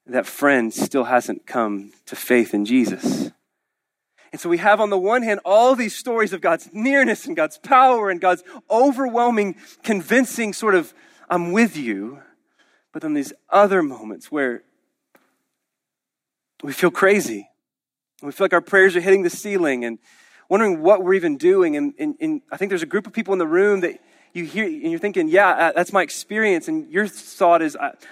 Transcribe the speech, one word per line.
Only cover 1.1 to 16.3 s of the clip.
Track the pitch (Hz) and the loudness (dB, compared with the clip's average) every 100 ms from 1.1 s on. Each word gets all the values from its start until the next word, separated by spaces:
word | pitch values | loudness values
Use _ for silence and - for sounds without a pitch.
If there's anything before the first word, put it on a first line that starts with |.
| 127 - 104 - | 0 -2 -8 -6
come | 127 110 101 101 _ - | -4 -4 -4 -10 _ -18
to | - | -14
faith | - 123 110 | 0 2 2
in | 104 | -2
Jesus. | 104 127 110 92 - - - - _ _ _ _ _ _ _ _ _ | 0 2 0 -2 -6 -4 -6 -10 _ _ _ _ _ _ _ _ _
And | - | -12
so | 175 | -2
we | 170 | 0
have | 202 208 | 4 2
on | 214 | 2
the | 196 | 0
one | 185 247 | 0 0
hand | 233 202 | 0 -4
all | - 202 247 262 | 2 4 4 4
these | 220 | -2
stories | - - 226 214 | -8 -6 -2 -2
of | 185 | -2
God's | 180 165 - | -2 -2 -4
nearness | 202 240 277 247 208 254 | -6 0 2 2 -2 -6
and | 170 | -4
God's | 156 - | -4 -6
power | - 262 262 240 202 | 0 4 6 4 0
and | 180 | 0
God's | 180 180 - 262 - | 0 0 -4 -20 -2
overwhelming, | 220 277 247 262 233 240 226 202 - - - | 2 2 2 -2 0 0 0 -2 -6 -16 -12
convincing | - 208 160 233 254 - 220 | -4 -4 0 0 0 -2 -6
sort | 190 220 | -4 0
of, | 190 151 _ _ _ - | 2 0 _ _ _ -6
"I'm | 175 170 | -4 -2
with | 190 233 160 | 2 0 0
you." | 123 98 107 139 - _ _ _ _ _ _ | -6 -6 -8 -14 -20 _ _ _ _ _ _
But | 160 | -12
then | 156 | -6
these | 147 135 - _ | -4 -6 -12 _
other | 185 202 190 | 2 4 2
moments | 151 123 110 98 - | -2 -6 -14 -16 -10
where | 151 131 117 - _ _ _ _ _ _ _ _ _ _ _ _ _ _ _ _ | -4 -4 -4 -12 _ _ _ _ _ _ _ _ _ _ _ _ _ _ _ _